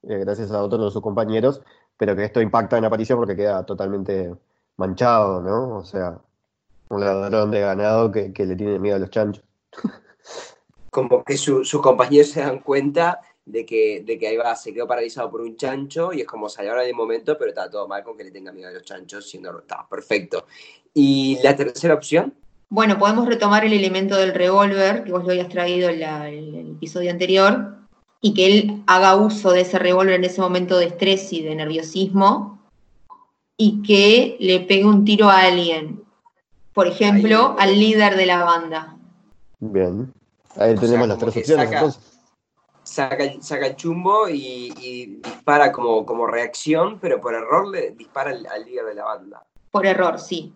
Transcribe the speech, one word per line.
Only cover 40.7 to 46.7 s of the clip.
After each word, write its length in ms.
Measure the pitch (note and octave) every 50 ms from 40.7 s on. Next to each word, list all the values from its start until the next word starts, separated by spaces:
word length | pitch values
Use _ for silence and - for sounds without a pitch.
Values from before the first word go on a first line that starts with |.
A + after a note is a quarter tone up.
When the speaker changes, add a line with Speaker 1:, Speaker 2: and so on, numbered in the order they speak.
| A2+
Speaker 2:
O 60 | G2+
Speaker 1:
tenemos 260 | G#2 A#2 A#2+ A#2 B2
Speaker 2:
sea, 20 |
Speaker 1:
las 100 | A2 G2+
Speaker 2:
como 140 | A2+ A#2 A2+
Speaker 1:
tres 20 | G#2+
Speaker 2:
que 60 | A#2
Speaker 1:
opciones, 240 | A2 C3 D#3+ C#3+ B2
Speaker 2:
saca, 120 | A2 A2+ -
Speaker 1:
entonces. 240 | D#3 D3+ C3 - _ _ _ _ _ _ _ _ _ _ _ _ _ _ _ _ _
Speaker 2:
saca 400 | - - - C#3 C3 C3 C3 C#3+
el, 180 | C#3 C#3 - -
saca 240 | - D3+ C3+ C#3+
el 80 | C3 -
chumbo 540 | - - E3+ E3+ F3 F3+ F#3+ G3+ G#3+ G#3+ F#3+
y, 440 | D#3+ C#3 C3 B2+ B2+ B2 B2 B2 - -
y 260 | B2 B2+ B2 B2 B2 G#2 G2 -
dispara 500 | - - - - _ - D3 D3 D3 B2+ B2
como, 320 | - A#2+ A#2 A2+ A2 G#2+
como 200 | - A2+ A#2 A#2
reacción, 760 | A2 A2+ A#2 A#2+ A#2 - - - D3+